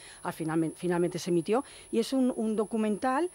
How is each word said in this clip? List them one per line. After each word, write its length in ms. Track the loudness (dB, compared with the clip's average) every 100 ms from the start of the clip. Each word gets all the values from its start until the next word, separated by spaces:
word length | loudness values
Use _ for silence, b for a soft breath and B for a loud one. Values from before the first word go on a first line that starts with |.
| B B
Al 100 | -10
final, 400 | -6 -2 0 0 -2
finalmente 440 | 0 2 0 -2
se 100 | 0
emitió. 340 | 0 2 0 B B B
Y 80 | -2
es 120 | 0
un, 200 | 2 2 0
un 200 | -2 -2
documental 760 | -2 0 0 0 0 0 -2